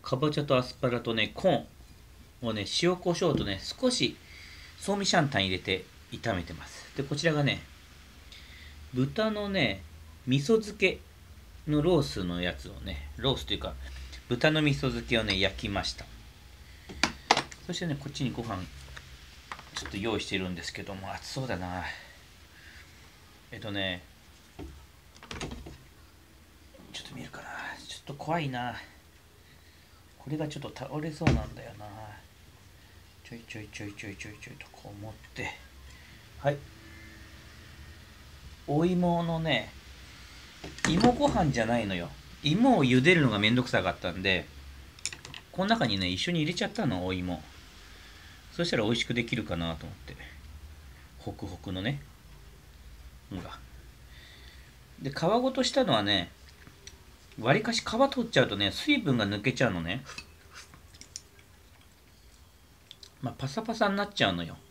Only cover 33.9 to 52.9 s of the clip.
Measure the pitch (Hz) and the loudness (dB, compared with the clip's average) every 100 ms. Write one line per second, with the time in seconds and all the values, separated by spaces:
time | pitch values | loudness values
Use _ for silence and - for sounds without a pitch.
33.9 | 101 107 98 104 104 - - - - 101 | -10 -12 -10 -12 -14 -16 -16 -18 -18 -16
34.9 | 101 104 - - - 107 - - - - | -14 -14 -14 -16 -10 -8 -10 -18 -20 -20
35.9 | - - - - - 139 143 - - - | -20 -20 -20 -20 -2 0 0 -6 -18 -20
36.9 | - - - - - - - - - - | -18 -18 -18 -18 -20 -20 -20 -20 -18 -18
37.9 | - - - - - - - - 147 170 | -18 -20 -20 -20 -18 -18 -16 -2 2 4
38.9 | 180 175 170 170 165 160 131 - - - | 4 4 4 2 0 2 0 -2 -12 -18
39.9 | - - - - - - - - - - | -18 -18 -18 -18 -18 -20 -16 -14 -4 2
40.9 | 165 240 240 294 233 165 123 110 120 104 | 6 6 6 4 4 2 4 2 2 0
41.9 | 90 85 - - - 147 170 262 226 135 | -2 -4 -10 -18 -4 2 6 8 8 8
42.9 | 127 139 175 135 101 107 123 123 110 92 | 8 8 8 8 6 6 6 4 2 2
43.9 | - 92 85 95 92 - - - - - | 0 -4 0 2 2 0 -14 -16 -16 -18
44.9 | - - - - - - - 196 226 135 | -10 -10 -10 -14 -16 -12 -4 0 2 2
45.9 | 101 90 90 - 175 151 175 208 - 175 | 2 0 0 0 2 2 0 -2 0 0
46.9 | 92 92 92 90 85 78 - - - - | 2 0 0 0 -4 -8 -18 -20 -20 -20
47.9 | - - - - - - - 170 - 107 | -20 -20 -20 -20 -20 -16 -4 0 2 2
48.9 | 117 - 120 117 117 104 85 82 80 85 | 2 0 -2 0 -2 -2 -2 -2 -4 -10
49.9 | 95 - - - - - - - - - | -14 -14 -14 -16 -18 -18 -18 -18 -18 -20
50.9 | - - - - - - 90 - 92 104 | -20 -20 -12 -12 -8 -10 -10 -6 -4 -2
51.9 | 143 - - - - - - - - - | -4 -8 -20 -20 -20 -20 -20 -20 -20 -20